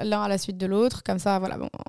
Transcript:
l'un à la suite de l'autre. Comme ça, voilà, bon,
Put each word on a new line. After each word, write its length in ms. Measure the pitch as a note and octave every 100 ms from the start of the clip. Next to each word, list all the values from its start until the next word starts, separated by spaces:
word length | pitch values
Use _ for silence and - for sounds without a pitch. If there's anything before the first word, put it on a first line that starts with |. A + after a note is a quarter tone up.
l'un 200 | G#3+ G#3
à 60 | G#3
la 100 | G3
suite 180 | - F#3
de 80 |
l'autre. 380 | F#3 G3 B3 -
Comme 140 | - F#3+
ça, 200 | G3+ F#3+
voilà, 200 | F#3 -
bon, 100 | - -